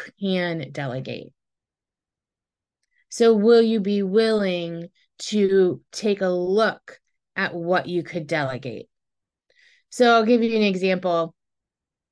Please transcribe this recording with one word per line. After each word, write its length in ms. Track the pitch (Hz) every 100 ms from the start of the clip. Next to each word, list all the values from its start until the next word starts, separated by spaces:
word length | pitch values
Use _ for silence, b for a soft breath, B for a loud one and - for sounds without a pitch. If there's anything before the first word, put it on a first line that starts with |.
| - _
can 520 | 196 185 175 165 143
delegate? 560 | 147 139 127 123 120 - _ _ _ _ _ _ _ _ _ _ _ _ _ _ _ _ _ _
So 220 | - 233
will 300 | 220 214 233
you 180 | 226 220
be 220 | 196 202
willing 880 | 190 202 220 214 196 180 170 170 170 _ _ _
to 600 | - 214 196 196 180 - _
take 280 | - 214 196
a 80 | 185
look 720 | 180 180 202 214 - - - _ _ _
at 200 | - 190
what 320 | 170 170 180 -
you 140 | 175
could 240 | 156 175 147
delegate? 600 | 156 135 127 131 107 - _ _ _ _ _ _ b b b b
So 260 | - 240
I'll 120 | 226 220
give 160 | 247
you 120 | 226
an 80 | 220
example. 720 | 208 185 185 185 185 170 165 _ _ _ _ _ _ _ _